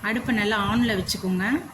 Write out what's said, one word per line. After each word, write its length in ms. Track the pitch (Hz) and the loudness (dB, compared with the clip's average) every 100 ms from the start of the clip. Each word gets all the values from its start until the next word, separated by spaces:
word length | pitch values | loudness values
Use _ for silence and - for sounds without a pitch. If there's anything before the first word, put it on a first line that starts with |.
| 208 | -2
அடுப்பை 240 | 226 233 226 | -2 0 0
நல்லா 180 | 208 214 196 | 2 0 2
ஆன்ல 240 | 226 240 196 | 2 2 0
வச்சுக்கோங்க. 460 | 185 190 185 185 202 294 339 | 0 -2 0 0 0 -2 -4